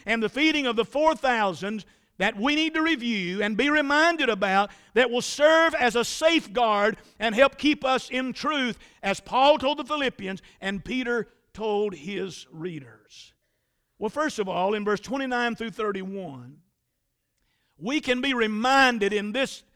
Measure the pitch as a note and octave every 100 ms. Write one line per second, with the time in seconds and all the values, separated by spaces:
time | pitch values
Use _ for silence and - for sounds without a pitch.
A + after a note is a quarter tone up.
0 | - A3+ G#3 B3+ D#4 D4+ C4 A3+ A3 C#4
1 | D#4 D4 C4 A#3 G3+ D#3 F#3+ A3 - _
2 | _ - F#3+ G#3+ B3 D4 D#4+ D#4+ D#4+ D#4
3 | A#3 G#3+ F3 F#3+ G#3 G#3+ C#4+ D4+ C#4 D4
4 | E4 E4 C4 G#3 G3 F#3+ G3+ - _ G#3+
5 | B3 A#3+ - - D4 D#4+ E4 D4+ B3 A3+
6 | A3+ - D#4+ E4 G#3+ G3+ A3+ G#3 G#3 A3
7 | - - A3 G#3+ C#4 - C#4+ D4 C4 C4
8 | - B3+ C4 - C#4 D4+ B3+ G3+ - _
9 | G3 G3 - A3+ C#4 D4+ C4 D4 C4 D4+
10 | C4 - F#3+ F#3+ - - F#3+ G3 - B3+
11 | A#3+ A#3+ - _ _ - G#3+ G#3 G#3 E3+
12 | D3+ G3+ F#3+ D#3 - E3 F3 D#3 B2 A2
13 | _ - - _ _ _ _ _ _ -
14 | G#3+ - D4+ - F#3+ F3 F#3 G#3+ G3+ G3
15 | - C4+ C4+ B3 A#3+ A3+ A3+ F3+ G#3+ G3
16 | F#3+ G3 F3+ C3 B2 D3+ _ _ _ _
17 | _ _ _ _ _ _ _ _ F3 D4
18 | - B3 C4+ B3+ A3 G#3+ B3 C4+ C4 A#3+
19 | G3+ G#3 G3+ A3 C4 - _